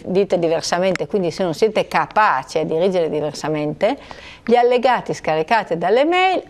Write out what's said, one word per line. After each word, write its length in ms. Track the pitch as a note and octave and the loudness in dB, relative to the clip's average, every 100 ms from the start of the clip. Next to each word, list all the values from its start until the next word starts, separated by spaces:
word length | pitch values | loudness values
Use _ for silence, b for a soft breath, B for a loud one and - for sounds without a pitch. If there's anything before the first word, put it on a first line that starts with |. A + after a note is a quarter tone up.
dite 340 | - F#3 G3 F#3 | 0 0 2 2
diversamente, 680 | E3+ E3 - F3 F#3+ F3+ D#3 | 0 0 0 0 0 0 -2
quindi 240 | G#3 F3 | -2 -2
se 120 | - | -2
non 120 | F#3 | -4
siete 340 | D#3 A3 G#3 - | 0 0 2 0
capaci 680 | F3 D3 - G#3+ C3+ - D#3+ | 0 0 2 2 2 -2 -4
a 60 | |
dirigere 440 | D3+ D#3+ F#3+ F3+ D#3 | -2 0 0 2 0
diversamente, 920 | D3 D3 C#3 D3 D3+ D3+ D3+ G3+ C#4+ B B B B | -2 -4 -4 -4 -4 -4 -2 -2 -2 B B B B
gli 100 | B | B
allegati 600 | A#3+ A#3+ B3 B3+ A3+ E3 | 4 4 4 2 0 -2
scaricati 640 | D#3 - D#3 D#3+ A3+ G3 E3+ | -6 -2 -2 2 0 0 -2
dalle 260 | F3 A#3 | 2 2
mail 380 | D4+ F4+ F#4 F4+ | 2 2 2 0